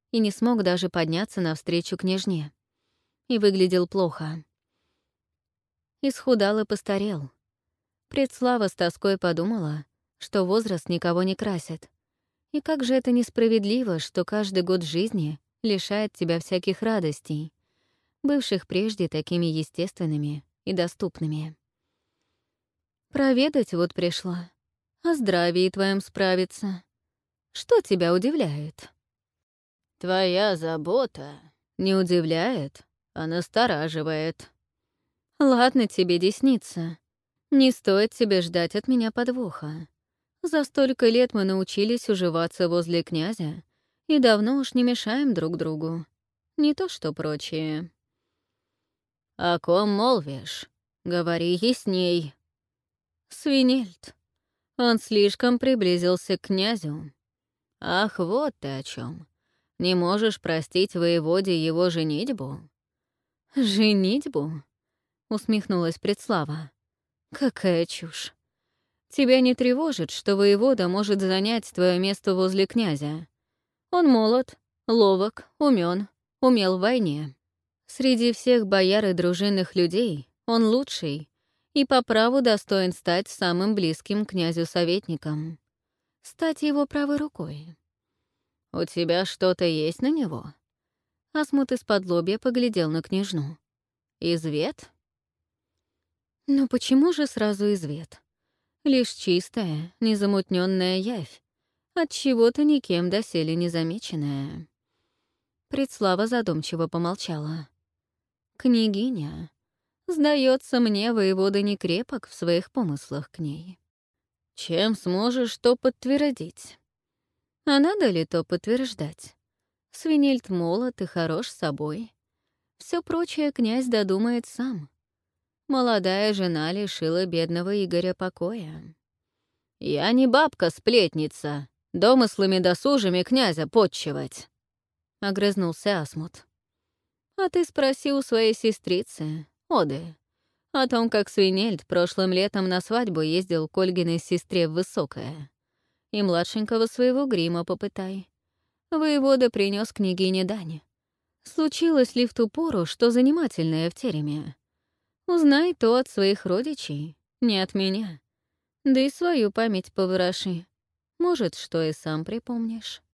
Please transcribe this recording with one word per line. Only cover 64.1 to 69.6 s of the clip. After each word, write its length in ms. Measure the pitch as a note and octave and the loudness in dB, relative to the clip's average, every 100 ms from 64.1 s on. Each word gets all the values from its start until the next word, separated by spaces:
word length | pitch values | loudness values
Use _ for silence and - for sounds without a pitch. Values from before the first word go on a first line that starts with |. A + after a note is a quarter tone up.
| C4 D4 E3 D3 D#3 - _ _ _ _ _ _ | 0 -2 -4 -4 -8 -16 _ _ _ _ _ _
усмехнулась 680 | G#3+ - G#3+ F#3+ F3+ E3 - | -6 0 -2 0 0 0 -2
Предслава. 760 | - G3+ - F#3+ D3+ D#3 D3+ _ _ _ _ _ _ | -4 -4 -2 -2 -2 -8 -12 _ _ _ _ _ _
«Какая 540 | - C4+ - F#3+ E3+ E3+ | -2 -2 0 0 0 0
чушь. 480 | - E3 - - _ _ _ _ _ _ _ _ | -6 -12 -12 -14 _ _ _ _ _ _ _ _
Тебя 300 | - B3+ B3+ | 2 4 6
не 140 | B3+ | 4
тревожит, 560 | B3 | 2